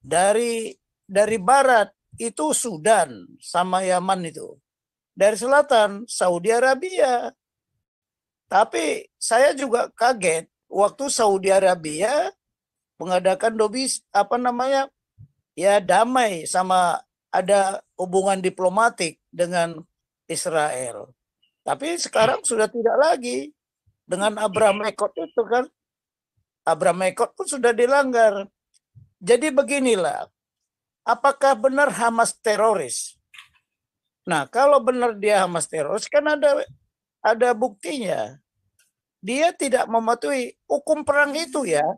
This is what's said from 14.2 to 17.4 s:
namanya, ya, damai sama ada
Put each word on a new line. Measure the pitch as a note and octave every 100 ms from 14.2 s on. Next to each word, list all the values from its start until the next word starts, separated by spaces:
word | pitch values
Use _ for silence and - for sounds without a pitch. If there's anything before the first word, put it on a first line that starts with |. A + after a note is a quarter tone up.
| G3+ A#3+
namanya, | B3 A#3+ B3+ C4+ C#4 _ _ _ - _ _ -
ya, | F#3 G3+
damai | F3+ F#3 A#3 B3+ A3+ F3
sama | D3+ F#3 F#3 F#3 F3 - _ _ _
ada | F3+